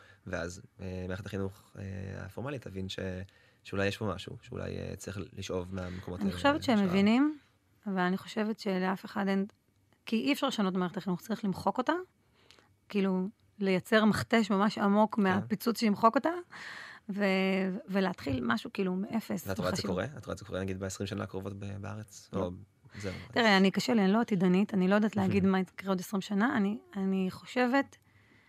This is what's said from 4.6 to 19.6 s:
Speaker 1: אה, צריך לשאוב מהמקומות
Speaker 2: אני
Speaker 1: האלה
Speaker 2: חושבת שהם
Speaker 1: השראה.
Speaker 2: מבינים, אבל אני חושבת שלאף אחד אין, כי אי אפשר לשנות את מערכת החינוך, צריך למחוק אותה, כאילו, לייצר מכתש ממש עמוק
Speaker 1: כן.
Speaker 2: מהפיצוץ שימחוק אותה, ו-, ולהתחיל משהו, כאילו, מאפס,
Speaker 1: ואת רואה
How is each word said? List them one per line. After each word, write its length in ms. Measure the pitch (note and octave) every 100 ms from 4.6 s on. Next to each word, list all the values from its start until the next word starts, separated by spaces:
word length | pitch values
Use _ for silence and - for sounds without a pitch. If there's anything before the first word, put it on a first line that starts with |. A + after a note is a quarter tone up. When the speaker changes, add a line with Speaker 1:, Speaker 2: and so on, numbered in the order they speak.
| F#2 F#2
Speaker 1:
אה, 180 | F2+ F2+
צריך 220 | - F#2+ F2
לשאוב 420 | - F#2+ F#2 F2+
מהמקומות 460 | F#2+ F2+ F2+ - F2
Speaker 2:
אני 80 | G3
Speaker 1:
האלה 80 | F2+
Speaker 2:
חושבת 260 | C#4+ D4+
שהם 120 | C4+
Speaker 1:
השראה. 140 | G#3+ F#3+
Speaker 2:
מבינים, 480 | F#3+ G3+ A#3+ D4+ D4+ _ _ _ _ G#3
אבל 120 | F#3
אני 160 | F3+ F#3+
חושבת 420 | - A3 G#3+ G#3+
שלאף 460 | G3+ F#3 F#3 F#3+
אחד 240 | - G#3+ G3
אין, 180 | G3 G3 - _ _ _ _ -
כי 100 | A3
אי 160 | C4
אפשר 140 | - C#4
לשנות 260 | - F#3+
את 60 | F#3
מערכת 180 | F3+ F#3
החינוך, 240 | G3 F3
צריך 240 | - G#3+
למחוק 340 | G3+ F3 G3 A3+
אותה, 140 | B3+ F4 F#4 _ _ _ _ - _ _ _
כאילו, 400 | G#3 F#3+ F#3 F#3 - _ -
לייצר 460 | G3 F#3 - A3
מכתש 460 | G#3+ - - A3+ G#3+
ממש 280 | G3 G#3 A#3
עמוק 380 | G#3 G3+ G#3+ -
Speaker 1:
כן. 60 |
Speaker 2:
מהפיצוץ 580 | F#3+ F#3+ - G3+ A#3 G#3+
שימחוק 340 | A3+ G3+ A3+ C4+
אותה, 140 | D#4+ F4+ F4 - - - - - -
ו-, 160 | G3 G3+ F#3+ F#3+ F#3+ F#3+ F#3 -
ולהתחיל 520 | G3 F#3+ F#3+ C#4 C4
משהו, 280 | A#3 A#3 B3+
כאילו, 220 | - F#3 F#3
מאפס, 500 | G3 A3 - G3+ -
Speaker 1:
ואת 120 |
רואה 100 | F#2+